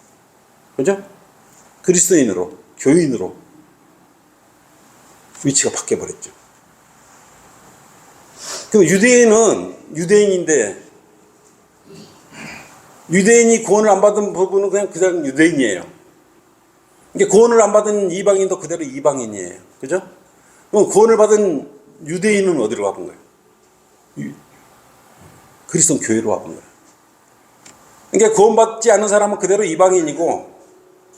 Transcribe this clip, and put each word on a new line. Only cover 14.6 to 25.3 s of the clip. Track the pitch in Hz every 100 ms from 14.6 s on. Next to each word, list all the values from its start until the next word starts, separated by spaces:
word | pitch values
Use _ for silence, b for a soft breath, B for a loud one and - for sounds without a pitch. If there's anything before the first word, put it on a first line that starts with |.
| 196
그냥 | 202 190
그냥 | 170 185 175
유대인이에요. | 139 131 165 147 117 90 82 - _ _ _ _ _ _ _ _ _ _ _
이게 | - 196
구원을 | 196 233 226
안 | 208
받은 | 214 214 208 190
이방인도 | 185 202 196 190 180
그대로 | 151 170
이방인이에요. | 143 135 147 135 113 104 87 90 - -
그죠? | - 185 - - _ b b b b
그럼 | 208 185
구원을 | 190 220 214
받은 | 214 214 202 139 - - _ - 151
유대인은 | 175 214 202 190 156
어디로 | 107 110
가본 | 101 95 85
거예요? | - _ _ _ _ _ _ _ _ _ -
유-, | 71 - _ _ _ _ _ _ _ _ -